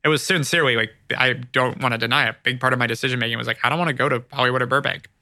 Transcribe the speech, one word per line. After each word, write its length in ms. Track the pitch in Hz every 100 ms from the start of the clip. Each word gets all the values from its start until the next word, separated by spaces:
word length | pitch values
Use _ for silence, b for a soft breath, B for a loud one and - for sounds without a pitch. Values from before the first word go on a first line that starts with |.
It 60 | 151
was 160 | 151
sincerely, 520 | - 185 139 170 143 117
like, 160 | 110 - - -
I 180 | 127
don't 460 | 123 123 131 127 -
wanna 160 | 131 113
deny 280 | 117 135 117
it. 80 | -
Big 160 | 123 127
part 140 | 131
of 60 | 127
my 80 | 120
decision 300 | 113 131 127
making 180 | 113 117
was 80 | 117
like, 120 | 113
"I 60 | 123
don't 100 | 156
wanna 140 | 170
go 160 | 127 143
to 160 | 123 -
Hollywood 300 | 139 127 127
or 40 | 123
Burbank. 420 | 135 139 - - _